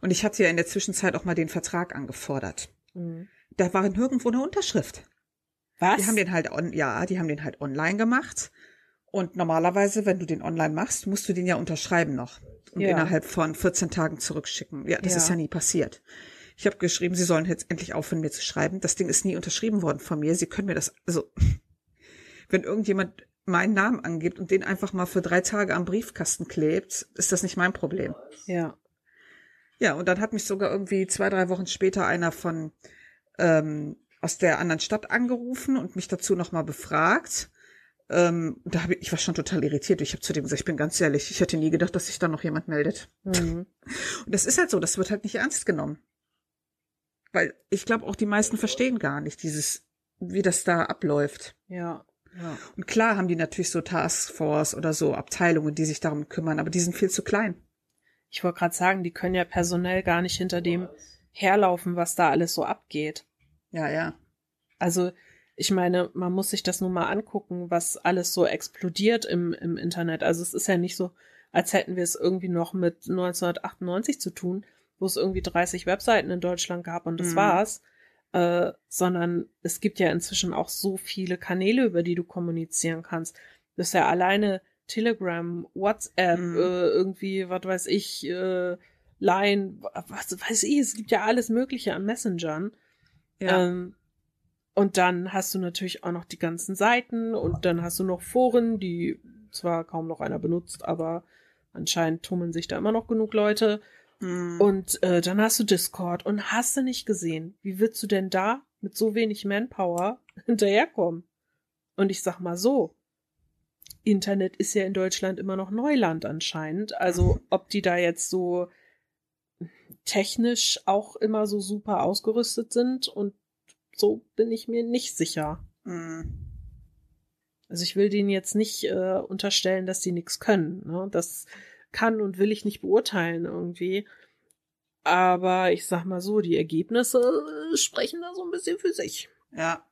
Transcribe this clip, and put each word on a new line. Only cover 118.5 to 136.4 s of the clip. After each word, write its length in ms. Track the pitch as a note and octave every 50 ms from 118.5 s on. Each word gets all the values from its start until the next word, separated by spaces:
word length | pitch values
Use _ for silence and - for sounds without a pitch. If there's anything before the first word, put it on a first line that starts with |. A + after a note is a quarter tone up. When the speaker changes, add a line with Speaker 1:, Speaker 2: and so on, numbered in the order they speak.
| F3 F3 F3+ F3 _ _ _ _ _ _ _ _ _ _ _ _ _ _ _ _ _ _ F3+ E3 _ _ _ _ - _ _
Speaker 2:
technisch 760 | - - G#3 G3 - - - A3+ A#3+ A#3+ A3+ - - - - _
auch 300 | - F#3+ G3+ G3+ - -
immer 300 | - - A3 A3 A3 G#3+ G#3+
so 120 | G3+ G#3
super 440 | G3 F#3+ G#3 G#3 G#3 - G3+ F3+ A#3+
ausgerüstet 720 | - G3+ G3 - - A3 A#3 A#3+ - - - A#3 - -
sind 340 | A#3+ B3 B3+ B3+ C4 C4 -
und 260 | - G#3 G#3 G3+ G3+ _ _ _ _ _ _ _ _ _ _ _ _
so 300 | - - G3+ A3 A3+ - _ _
bin 160 | - A3 A3+
ich 160 | A3+ A3+ - -
mir 160 | A3+ A#3 A#3
nicht 320 | A#3 A#3 B3 B3 - -
sicher. 480 | - E3 D#3 - - D3+ D3+ D#3 - - - _ _ _
Speaker 1:
Mhm. 500 | - F3 E3+ E3 E3 D#3+ E3 D#3+ - - - - - - - - - - - - - _ _ _ _ _ _ _ _ _ _ _ _ _ _ _ _
Speaker 2:
Also 140 | - E3+ F3
ich 120 | F3+ -
will 140 | F#3+ G3+ G#3
denen 200 | G3 G#3 G3+ G3+
jetzt 260 | G3+ F#3+ F#3 - -
nicht, 300 | G#3 A3 G#3 - - -
äh, 340 | - F#3 F#3+ F#3 F#3 F#3+ F#3+
unterstellen, 640 | - - F#3+ G3 - G3+ G3 - - F#3+ F#3 F#3+ F#3
dass 140 | F#3 F#3 -
die 120 | - F#3
nix 280 | F3 F3 E3+ - - -
können, 420 | - - G#3+ F#3+ E3 D#3 E3+ F#3 -
ne? 220 | - D#3+ F3 F#3+ G3+
Das 340 | G3 F#3 E3+ - - - - - - - - - - - - _ -
kann 260 | - - A3+ A3+ A3
und 180 | G#3+ G3 F#3 F3+
will 140 | G3 G#3
ich 140 | G#3+ G#3 -
nicht 160 | G#3 G#3 -
beurteilen 640 | - F#3 F#3+ A3 - - - G3 E3+ E3 E3+ E3 E3+
irgendwie. 600 | E3+ D#3+ F3 F3 F3 F3 - F3 F3+ F#3 G3 G#3 _ - - - _ _ _ _ _ _ _ _ _ _ _ _ _ _ _ _
Aber 680 | D#3 E3 F3+ F#3 F3+ F3+ F3 F3+ F#3 F#3 F#3 F#3 F3+
ich 140 | F3 E3+ - -
sag 160 | F#3+ F3 E3+
mal 140 | F#3 F#3 F3+
so, 200 | F3+ G3 G#3 G#3+